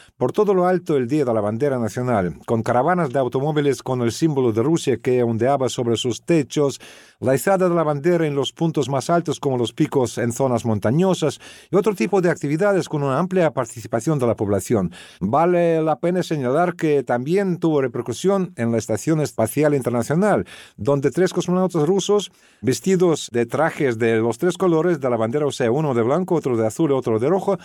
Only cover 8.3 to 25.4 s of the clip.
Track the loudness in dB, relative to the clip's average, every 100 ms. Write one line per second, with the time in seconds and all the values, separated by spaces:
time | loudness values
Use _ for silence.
8.3 | 0 -2 -2 -2 0 -2 -2 0 0 0
9.3 | -4 -2 0 -2 0 0 2 0 -2 -4
10.3 | 0 0 0 0 0 0 2 2 2 -2
11.3 | -4 -14 -20 -2 0 0 0 0 2 2
12.3 | 0 -2 0 2 2 0 -2 0 0 0
13.3 | 2 0 0 -6 -8 -6 -4 0 0 0
14.3 | 0 0 -2 0 0 0 -6 -20 -8 -2
15.3 | 2 2 2 2 2 0 -2 -2 -2 -2
16.3 | -2 0 2 0 0 0 0 0 -2 0
17.3 | 0 0 0 0 2 0 -4 -6 -2 0
18.3 | 0 -2 -2 -2 0 -2 -4 0 0 -2
19.3 | -2 -2 0 0 0 0 -2 0 0 2
20.3 | 0 -2 -12 -20 -8 -2 0 0 0 0
21.3 | 0 -2 0 0 0 0 0 2 0 -2
22.3 | _ _ _ -2 -2 0 2 2 0 -2
23.3 | -4 -2 0 -2 0 -2 0 2 2 0
24.3 | 0 -2 0 2 2 2 0 0 0 0
25.3 | 0